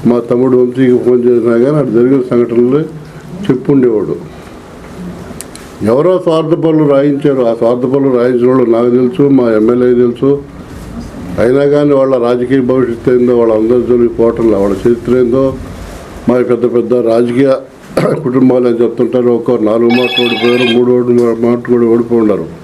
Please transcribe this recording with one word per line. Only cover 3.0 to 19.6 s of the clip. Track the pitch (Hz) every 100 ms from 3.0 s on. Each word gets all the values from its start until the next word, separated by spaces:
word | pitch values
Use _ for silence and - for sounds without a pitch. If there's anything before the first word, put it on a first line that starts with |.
| - - - 180 202
చెప్పుండేవాడు. | 131 - 139 127 107 82 - - - - - - - - - 180 - - - - - - - 101
ఎవరో | 127 170 185 175
స్వార్థ | 160 156 165
పనులు | 160 156 147
రాయించారు. | 139 147 139 147 135 117
ఆ | 113
స్వార్థ | 117 123 127
పనులు | 139 139 123
రాయించిన | 123 123 123
వాళ్ళు | 127 117 113
నాకు | 120 123
తెలుసు, | 123 123 143 135
మా | 120 110
ఎమ్మెల్యే | 110 123 123 123
తెలుసు. | 120 113 135 143 143 - - - - - - - - -
అయినా | 113 135 143
కానీ | 147 147 139
వాళ్ళ | 135 131 120
రాజకీయ | 123 120 135 123
భవిష్యత్తు | 131 117 117 - 123
ఏందో, | 123 120
వాళ్ళందరి | 113 110 110 123 113
జోలికి | 120 120 113
పోవటంలో | 113 117 113 101
వాళ్ళ | 101 95
చరిత్ర | 120 117 - 127
ఏందో, | 117 131 135 - - - - - - - -
మా | 123 113
పెద్ద | 117 120 117
పెద్ద | 107 123 113
రాజకీయ | 117 120 120 139 131 - - - - - - 127
కుటుంబాలు | 127 127 127 123
అని | 113
చెప్తుంటారు. | 113 - 120 123 120 117
ఒక్కో | 117 120